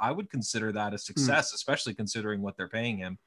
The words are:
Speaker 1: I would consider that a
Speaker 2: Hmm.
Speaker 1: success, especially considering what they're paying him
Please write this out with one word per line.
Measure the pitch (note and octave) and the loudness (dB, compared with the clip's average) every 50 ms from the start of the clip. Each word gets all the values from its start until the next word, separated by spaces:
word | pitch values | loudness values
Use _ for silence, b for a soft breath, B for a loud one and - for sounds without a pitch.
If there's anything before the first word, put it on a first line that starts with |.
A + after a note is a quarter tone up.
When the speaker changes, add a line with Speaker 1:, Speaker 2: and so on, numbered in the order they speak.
Speaker 1:
I | G#2+ A#2+ | 0 0
would | D3 F#3+ G#3 - | 0 0 -4 -2
consider | - C3+ G#2+ - - A2+ A2 A2 | -2 -2 -2 0 0 0 0 0
that | G2+ G#2 G#2 G#2 | 0 0 0 0
a | G2+ | -2
Speaker 2:
Hmm. | |
Speaker 1:
success, | G2+ - - G2 - C#3 C3 C#3 D#3 D3 - - | -4 -6 -4 0 2 4 6 6 6 4 2 -2
especially | - - - C#3+ D3+ - B2 G2+ | -4 0 0 0 2 0 -4 -2
considering | - A2 G2 - A#2 G#2+ G#2+ G#2 G2+ | -2 -4 -2 -2 -2 0 0 0 0
what | G2+ G2+ G2 | -2 -4 -4
they're | - F#2 F2 | -4 -6 -4
paying | - A2 A#2 A#2+ A2 F#2+ | -2 -2 -2 -2 -2 -2
him | F#2 F#2 F#2+ - _ | -4 -6 -8 -10 _